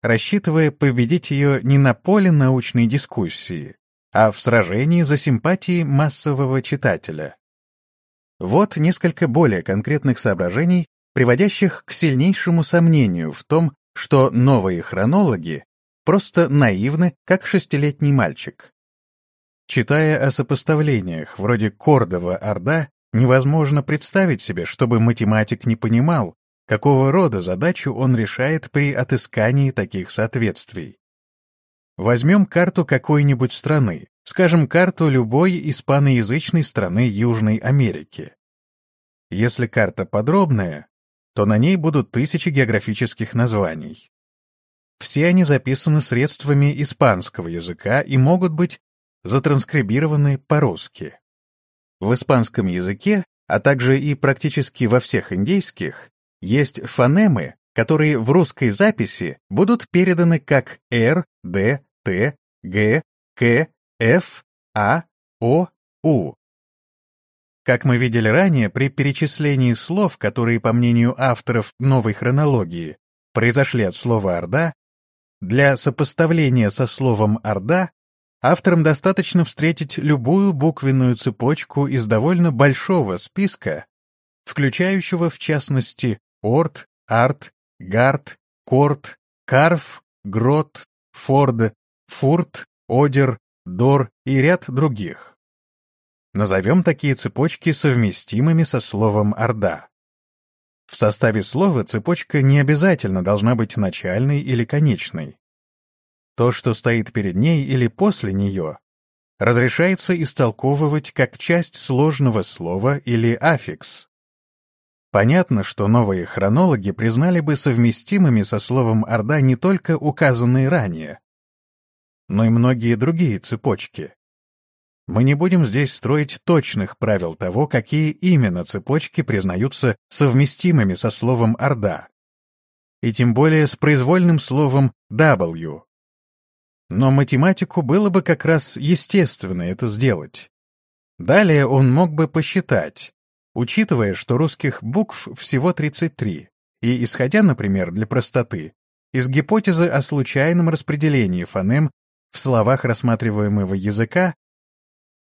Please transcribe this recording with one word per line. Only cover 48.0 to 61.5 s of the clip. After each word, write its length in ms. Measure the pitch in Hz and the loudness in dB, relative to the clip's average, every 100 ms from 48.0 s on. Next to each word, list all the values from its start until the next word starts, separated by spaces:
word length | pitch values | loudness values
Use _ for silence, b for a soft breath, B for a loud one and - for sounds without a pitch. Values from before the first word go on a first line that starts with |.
и 160 | - 135 | 0 2
могут 340 | 131 180 180 | 2 2 0
быть 300 | 156 175 - _ _ _ _ | -2 -4 -6 _ _ _ _
затранскрибированы 1160 | - 127 147 135 - 151 101 120 156 151 143 135 | -4 -2 2 0 0 -2 0 0 0 2 2 0
по-русски. 800 | - 151 135 82 - - 76 - _ _ _ _ _ _ _ _ | -2 0 0 -2 -10 -14 -16 -16 _ _ _ _ _ _ _ _
В 140 | 98 | -2
испанском 540 | 123 - 131 113 - 95 | -2 2 0 0 -2 -4
языке, 560 | 90 92 101 202 208 170 _ - | -4 -6 -4 -2 -2 -2 _ -4
а 120 | 101 | 0
также 400 | 139 135 123 135 | 0 0 2 2
и 160 | 147 139 | 0 0
практически 720 | 139 135 151 143 131 - 117 | 0 0 -2 -4 -6 -2 0
во 140 | 123 | 0
всех 320 | - 107 - | 0 -4 -4
индейских, 800 | 92 104 196 - - 78 - - _ _ _ | -4 0 -2 -2 -8 -10 -10 -20 _ _ _
есть 400 | 90 131 143 - - | -2 0 0 -4 -6
фонемы, 720 | - 123 170 214 117 71 - _ | 0 2 4 4 2 -4 -14 _
которые 440 | - 113 156 151 139 | -4 0 2 2 0
в 120 | 113 | 2
русской 400 | 165 160 - 123 | 2 2 0 -2
записи 640 | 101 208 - 101 - 85 - _ | 2 0 0 -4 -6 -8 -10 _
будут 380 | 98 196 240 - | 0 2 0 0
переданы 500 | 175 185 170 170 165 | 0 2 2 2 2
как 400 | - 139 - - _ | 2 0 0 -10 _
Р, 320 | 120 113 170 - _ | 0 2 0 -2 _
Д, 380 | 92 | -8